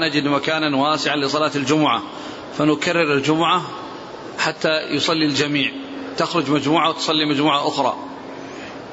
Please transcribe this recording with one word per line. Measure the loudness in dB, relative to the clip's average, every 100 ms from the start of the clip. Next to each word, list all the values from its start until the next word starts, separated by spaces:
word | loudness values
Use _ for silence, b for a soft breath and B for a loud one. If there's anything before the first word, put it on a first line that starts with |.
| 0
نجد | 0
مكانا | 2 0 0 0 0 2
واسعا | 2 0 0 0
لصلاة | 0 0 0 0
الجمعة، | 2 4 4 2 -2 B B B B 0
فنكرر | 2 2 2 2 2
الجمعة | 2 2 2 4 2 0 -10 -12 -14 -14 -14 -12 -4
حتى | -4 0 0 0 0
يصلي | 0 0 2 2
الجميع، | 2 0 0 0 -4 -10 -10 -8 -2
تخرج | 0 0 2
مجموعة | 2 4 4 2
وتصلي | 0 0 2 2
مجموعة | 2 4 2 2
أخرى. | 0 0 -2 -8 -12 -14 -14 B B B B -14